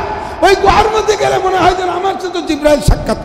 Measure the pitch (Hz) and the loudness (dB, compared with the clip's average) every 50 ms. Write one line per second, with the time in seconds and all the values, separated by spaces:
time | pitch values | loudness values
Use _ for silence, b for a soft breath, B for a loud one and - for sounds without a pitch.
0 | - - - - B B B B 302 381 392 - 392 - - 403 427 427 440 427 | -4 -6 -8 -8 B B B B 2 2 4 4 2 2 4 4 2 2 0 0
1 | - 427 415 - - - 381 370 370 370 370 370 330 359 370 370 370 359 330 359 | 0 0 0 0 0 0 0 0 0 0 0 2 2 2 2 0 -4 -4 -4 -2
2 | 381 392 359 - 370 349 - 339 294 - 311 285 294 294 302 285 - - - - | -2 -4 -4 -4 -6 -6 -6 -6 -4 -4 -4 0 2 2 2 2 4 2 2 2
3 | - - - - | 0 -4 -4 -4